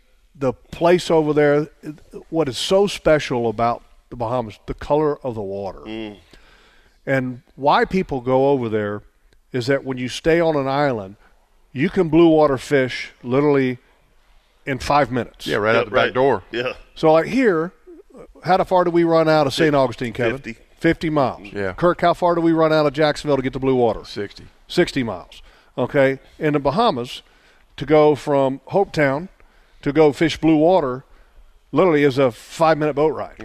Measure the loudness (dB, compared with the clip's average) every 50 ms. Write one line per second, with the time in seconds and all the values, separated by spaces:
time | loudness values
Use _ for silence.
0 | _ _ _ _ _ _ _ -6 -4 -4 -4 -6 _ _ -6 0 2 4 4 2
1 | 2 2 0 2 2 2 2 4 4 4 4 2 0 -4 -8 _ -16 -16 -16 -16
2 | -20 -20 -20 -20 -14 _ -4 -2 -2 -2 -4 -6 -2 0 2 2 2 0 -2 -2
3 | 0 2 2 2 0 -2 -4 -2 -2 -2 -2 -2 -2 -2 -2 -4 -10 _ _ _
4 | _ _ -10 -8 -6 -4 -4 -4 -6 -8 -12 -14 _ -12 -12 -10 -4 -2 0 0
5 | 0 -2 -2 -4 -8 -8 -8 -8 -8 -8 -8 -8 -10 -10 -12 -14 -14 -12 -12 -12
6 | -12 -12 -14 -18 _ _ -20 -20 _ _ _ _ _ _ _ _ _ _ _ _
7 | _ -2 -2 -2 -2 -4 -8 -12 -16 _ _ -4 0 2 2 2 0 0 -2 -2
8 | -2 -4 -6 -6 -2 0 2 2 4 2 2 0 -2 -2 -2 -2 -4 -4 -6 -8
9 | -12 _ _ _ _ _ _ _ _ _ -8 -4 -2 -2 -2 -2 -2 -6 -8 -8
10 | -8 -8 -8 -4 0 2 2 2 2 2 0 0 -2 -2 -2 0 0 -2 -2 -4
11 | -8 -12 -16 -20 _ _ _ _ _ _ _ _ _ _ -6 -4 -4 -2 0 -2
12 | 0 2 4 6 6 6 6 4 4 2 0 -2 -2 -2 0 0 0 0 -4 -8
13 | -12 -14 -16 _ -6 -2 0 0 2 2 2 2 0 -2 -4 -8 _ _ _ _
14 | _ _ _ _ _ _ _ _ _ _ _ _ _ -8 -8 -6 -2 0 2 2
15 | 2 0 -2 -4 -6 -6 -10 -12 -6 -4 -2 0 0 2 2 0 0 0 0 0
16 | 0 0 0 2 2 2 0 -2 -4 -8 -8 -6 -6 -6 -8 -12 -16 _ _ 0
17 | 2 4 4 4 2 0 0 0 2 2 2 0 -2 -6 -8 _ _ -20 -20 -20
18 | -20 _ -20 -20 -20 -20 -20 -8 -2 0 0 0 2 2 2 2 2 2 2 2
19 | 2 4 4 4 4 4 4 2 2 0 0 0 2 2 4 2 2 0 -2 -6
20 | -8 -8 -6 -4 -4 -4 -4 -6 -10 -14 -16 -16 _ _ _ _ 0 0 0 0
21 | -2 -2 0 0 0 -2 -4 -8 -14 -12 -8 -6 -6 -6 -4 0 0 0 0 2
22 | 0 0 0 0 0 0 0 0 2 2 2 2 2 2 2 2 2 0 0 0
23 | 0 0 0 -2 -2 -2 -2 0 -2 -4 -6 -4 -2 0 2 2 2 0 0 -4
24 | -8 -12 -12 -10 -10 -10 -12 -18 -20 -20 _ _ _ -4 -2 0 0 0 -2 -4
25 | -6 -6 -6 -10 -12 -18 -20 -20 -20 -20 _ _ _ _ _ -6 -4 -2 2 2
26 | 2 2 0 -2 -10 _ _ -6 -2 -2 -2 0 -2 -2 0 0 0 0 0 -2
27 | -6 -10 -12 -16 -18 _ _ _ _ _ _ _ _ _ _ -10 -2 2 4 6
28 | 6 4 4 2 -2 -2 0 0 0 0 -2 -6 -8 -4 -2 -2 -2 -2 -2 0
29 | 0 0 0 -4 -8 -12 _ _ -20 _ _ _ _ _ _ _ -6 -2 2 4
30 | 4 4 4 2 -2 -2 -2 0 0 2 2 4 4 2 2 2 0 -2 -6 -8
31 | -12 _ -20 -20 _ _ _ -20 -20 -20 _ _ _ _ 0 2 2 4 4 4
32 | 2 2 2 2 2 0 0 -4 -12 -14 -4 0 2 2 2 2 0 -2 0 0
33 | 0 0 -2 -4 -8 -12 -12 -10